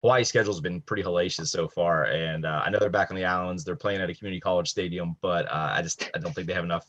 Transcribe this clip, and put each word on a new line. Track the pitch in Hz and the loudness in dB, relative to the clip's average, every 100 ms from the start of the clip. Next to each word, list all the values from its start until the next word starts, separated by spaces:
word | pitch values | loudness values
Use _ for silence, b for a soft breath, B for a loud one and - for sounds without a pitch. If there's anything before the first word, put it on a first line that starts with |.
Hawaii's | 117 127 117 | 6 4 4
schedule's | 117 104 92 | 2 2 0
been | 82 87 | -2 -4
pretty | - 104 | -4 -4
hellacious | 92 87 90 - 78 | 0 2 0 -2 -4
so | - 80 | -2 -2
far, | - 85 80 | 0 2 4
and, | 62 76 82 80 78 | 4 2 0 -2 -2
uh, | 78 | 0
I | - | 0
know | 104 | 2
they're | 104 | 2
back | 98 95 | 2 0
on | 92 | 0
the | 90 | 0
islands. | 90 90 90 | 0 -2 -4
They're | 80 87 | -4 -4
playing | 101 98 | -2 -2
at | 90 | -2
a | |
community | 85 101 92 | -4 -6 -4
college | 95 90 82 | 2 2 2
stadium, | - 90 87 85 82 | -2 -2 -2 -4 -2
but, | 92 85 - | 0 0 0
uh, | 78 76 | -2 0
I | 52 | 0
just, | 82 - - | -2 -4 -6
I | - | -6
don't | 85 | -4
think | 82 87 | -6 -4
they | |
have | 90 | -2
enough, | 85 85 | 0 -4